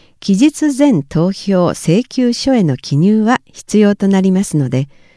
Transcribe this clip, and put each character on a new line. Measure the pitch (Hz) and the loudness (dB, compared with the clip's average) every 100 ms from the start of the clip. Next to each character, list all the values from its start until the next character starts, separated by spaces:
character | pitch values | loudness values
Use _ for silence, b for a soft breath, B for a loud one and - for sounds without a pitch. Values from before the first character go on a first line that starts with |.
| b b | b b
期 | - | -2
日 | 190 294 - 302 254 | 2 2 2 -2 2
前 | 294 190 | 2 2
投 | 135 160 175 | -2 -2 -2
票 | 196 - 185 170 | -2 -2 0 0
請 | - - 175 | -2 0 0
求 | 254 - 247 | 0 -2 -2
書 | 233 - | -2 0
へ | 254 | 0
の | 170 127 | 0 -2
記 | - 143 | -4 0
入 | 185 214 | 2 2
は | 220 247 - | 0 -2 -4
必 | - - 208 | -20 -4 2
要 | 208 | 2
と | 202 196 | 2 0
な | 196 | 0
り | 190 | 2
ま | 185 | 0
す | 202 151 | -2 -2
の | 131 | -2
で、 | 127 139 b b | -4 -6 b b